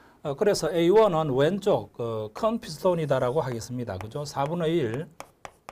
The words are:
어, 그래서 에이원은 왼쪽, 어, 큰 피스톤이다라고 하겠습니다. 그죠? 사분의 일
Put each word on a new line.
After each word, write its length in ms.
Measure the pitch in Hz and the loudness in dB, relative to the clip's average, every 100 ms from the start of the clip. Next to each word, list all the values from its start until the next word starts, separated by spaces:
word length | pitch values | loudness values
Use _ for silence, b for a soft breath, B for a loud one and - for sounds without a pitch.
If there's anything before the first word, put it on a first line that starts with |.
| B B | B B
어, 120 | 156 | -8
그래서 360 | 135 208 190 156 | 0 2 2 0
에이원은 640 | 170 170 214 214 160 156 | 2 6 6 6 4 2
왼쪽, 640 | 131 151 196 208 139 104 - | 2 2 2 2 0 -2 -8
어, 300 | 117 110 107 | -6 -4 -6
큰 260 | - 220 233 | -4 -2 -2
피스톤이다라고 800 | - 151 185 170 147 131 123 151 | -6 -2 0 0 0 0 0 0
하겠습니다. 560 | 131 117 113 123 113 95 | -2 -6 -8 -8 -8 -8
그죠? 300 | 107 147 147 | -8 -10 -8
사분의 500 | 131 139 175 160 170 | -4 -4 -2 0 0
일 320 | 117 123 - - - _ - _ - | 0 -4 -8 -14 -20 _ -20 _ -20